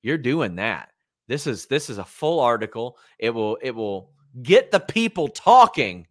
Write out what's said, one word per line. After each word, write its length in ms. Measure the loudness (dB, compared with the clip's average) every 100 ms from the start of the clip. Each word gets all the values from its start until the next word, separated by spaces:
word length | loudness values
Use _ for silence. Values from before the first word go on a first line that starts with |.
You're 160 | -4 -4
doing 380 | -2 -2 -2 -4
that. 340 | -6 -6 -12 _ _ _ -10
This 180 | -6 -6
is, 180 | -8 -4
this 240 | -4 -4
is 80 | -12
a 80 | -12
full 340 | -6 -2 2
article. 580 | 2 0 -4 -8 -10 _ _ _
It 120 | -4
will, 260 | -2 -2 -2
it 100 | -6
will 420 | -6 -6 -6 -10 _ _ -14
get 300 | 4 4 4
the 80 | -2
people 480 | 0 -2 -2 -2 -6
talking. 800 | 0 6 8 8 4 -4 -6 -18